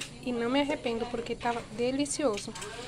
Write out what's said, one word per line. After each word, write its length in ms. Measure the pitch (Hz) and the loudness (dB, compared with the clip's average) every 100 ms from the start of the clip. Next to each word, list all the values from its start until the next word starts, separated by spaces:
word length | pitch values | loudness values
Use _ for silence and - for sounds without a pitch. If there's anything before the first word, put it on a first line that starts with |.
| - - | -4 -6
e 100 | 254 | -4
não 180 | 240 233 | 0 2
me 100 | 269 | 4
arrependo, 460 | 277 294 247 226 226 | 4 2 0 0 0
porque 280 | 226 226 | -2 -2
tava 280 | 233 240 233 - 214 | 0 0 0 -4 0
delicioso. 760 | 240 269 285 - 285 202 - - - - | 2 2 0 2 2 2 -2 -6 -8 -8